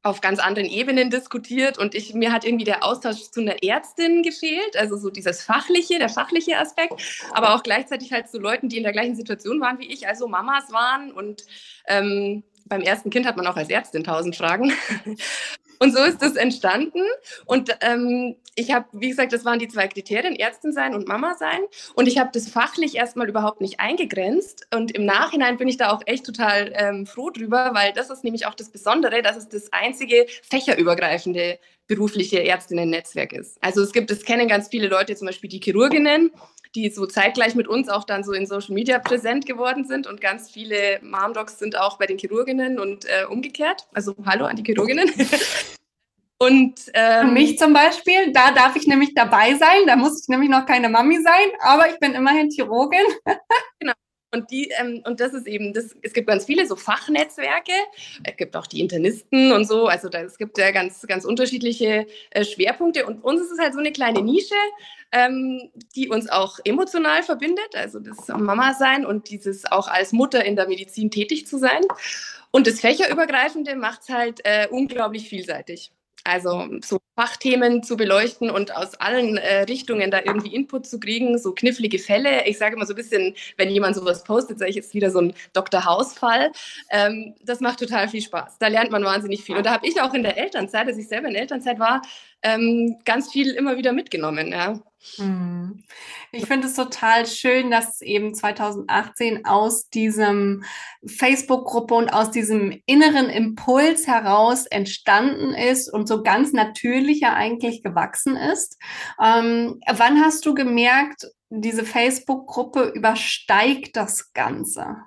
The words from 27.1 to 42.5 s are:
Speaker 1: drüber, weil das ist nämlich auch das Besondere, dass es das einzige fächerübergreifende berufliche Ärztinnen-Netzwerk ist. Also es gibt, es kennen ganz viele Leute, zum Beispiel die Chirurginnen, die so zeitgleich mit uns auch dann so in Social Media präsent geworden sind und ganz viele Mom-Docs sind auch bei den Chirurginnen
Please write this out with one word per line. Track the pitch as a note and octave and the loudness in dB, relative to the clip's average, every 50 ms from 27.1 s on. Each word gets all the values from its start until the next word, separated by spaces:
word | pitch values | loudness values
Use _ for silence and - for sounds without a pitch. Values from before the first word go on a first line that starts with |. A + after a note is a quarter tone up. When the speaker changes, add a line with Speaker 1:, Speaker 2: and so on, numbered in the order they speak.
| - - C4 E4+ | -10 -10 -10 -10
Speaker 1:
drüber, | F4 A3+ A3+ G#3+ A#3 B3+ B3+ B3+ A#3 | -10 -10 -4 0 0 2 2 2 2
weil | G#3 G3+ G3+ | 2 2 2
das | G3+ G#3 B3+ B3+ | 0 -2 -8 -8
ist | C4 C4 - | -10 -8 -8
nämlich | A#3 A3+ A#3 - | -8 -6 -6 -8
auch | G#3 - | -8 -8
das | - A3 - | -10 -20 -20
Besondere, | _ G3+ - G#3 A#3 D#4+ D#4 A#3 G#3+ A#3 | _ -6 -2 0 0 2 2 0 0 0
dass | A#3+ G3+ A3 | 0 0 -2
es | A3+ G#3+ - | -2 -12 -12
das | - G#3 G#3 - | -12 -12 -10 -6
einzige | - F3+ G3 A#3+ C4 - C4+ A3+ B3 A#3+ A#3+ A#3+ - - _ - | -6 -4 -4 -4 -6 -6 -4 4 4 4 4 4 -2 -20 _ -4
fächerübergreifende | - C4+ C4 - A#3+ - E3+ E3+ E3+ F3 F3 D#3+ D#3 F3 - F#3 F3+ F3 F3 F3 F3 F3 _ _ _ _ _ | -4 -2 0 0 2 2 4 2 2 2 2 0 -2 -2 -4 -4 -4 -2 -2 -4 -4 -8 _ _ _ _ _
berufliche | _ G#3+ G3+ G#3 G#3 G#3 G#3 G3 G3 G#3 F3+ E3+ | _ -2 -2 -2 -2 0 -2 -2 0 0 0 2
Ärztinnen-Netzwerk | F#3 F3+ F3+ - _ F3 E3+ E3+ E3 E3 E3 - - - D#3 D3 - | 2 0 -2 -2 _ -6 -4 -2 -2 -2 -4 -6 -8 -8 -8 -8 -6
ist. | - - - - - _ | -8 -16 -16 -16 -12 _
Also | - F#3 F#3+ G3+ | -4 0 2 2
es | G3+ G3+ | 0 2
gibt, | - A#3 A3 A3 | 0 -2 -2 0
es | G#3 G#3 - | -6 -8 -2
kennen | - A#3 A#3 A#3+ A#3 | -2 0 0 2 2
ganz | G#3 G3+ G#3 - | 2 0 0 -2
viele | - A#3 G#3+ G3 | -4 -4 -2 0
Leute, | F#3+ F#3+ G3+ G#3 G#3 | 2 0 0 0 -4
zum | - - | -8 -8
Beispiel | F#3 F#3 - - F#3 | -10 -10 -10 -14 -14
die | F3+ G3 | -14 -6
Chirurginnen, | - G#3 F#3 G3+ B3 C#4 D4+ D#4 D4 D4 D4 D#4 E4 E4 D#4+ - - - _ - _ _ - | -4 0 2 4 4 4 4 4 4 4 4 4 4 2 0 -4 -20 -20 _ -20 _ _ -8
die | A3+ G#3+ G#3 | -6 -6 -6
so | G#3 G3+ G3 | -4 -4 -8
zeitgleich | F#3+ - G#3+ G3 G#3 A#3+ B3 A#3 A#3 A#3 | -4 0 2 2 2 4 2 0 2 2
mit | A#3+ A3 - | 0 -2 0
uns | G#3+ B3 C4+ B3+ | 0 -2 0 0
auch | G3+ G#3 G#3 | -2 -4 -2
dann | - G3+ G3 G3 | -4 -6 -4 -4
so | G3+ | -4
in | G3 F#3+ G3 | -4 -4 -4
Social | G3 G3+ G3+ G3+ - G3 | -4 -6 -8 -6 -4 -4
Media | G3 A#3+ B3+ B3+ B3 | -4 0 0 0 0
präsent | B3 - B3 A#3+ A3+ A3 A#3+ C#4+ C4+ | 0 0 -2 0 0 -2 -2 -2 -4
geworden | - B3+ A#3 B3 B3 C4 C#4+ C4+ | -6 -6 -4 -2 -2 -2 -4 -6
sind | C4 C4 C4+ C4+ | -6 -6 -6 -6
und | - G3+ G#3 | -8 -12 -4
ganz | G#3+ G3 G3 A3+ A3 - | -4 -4 -4 -4 -10 -18
viele | - G#3+ A3 G#3+ G#3 G3+ G3+ G3+ G3 - | -18 -16 -10 -4 -2 0 0 0 -2 -2
Mom-Docs | - - G3 F#3+ G3 G#3+ A#3 A3 G#3+ G#3+ - - | -6 -8 -4 -4 -4 -4 -4 -6 -10 -10 -10 -10
sind | G#3 G#3+ G#3 - | -8 -4 -2 0
auch | F#3+ G3+ G3 - | 0 0 0 -2
bei | G3+ | -4
den | F#3+ F#3+ F#3+ | -4 -4 -6
Chirurginnen | - F#3 G#3 A3+ B3+ C4 | -6 -4 -2 -2 -2 -2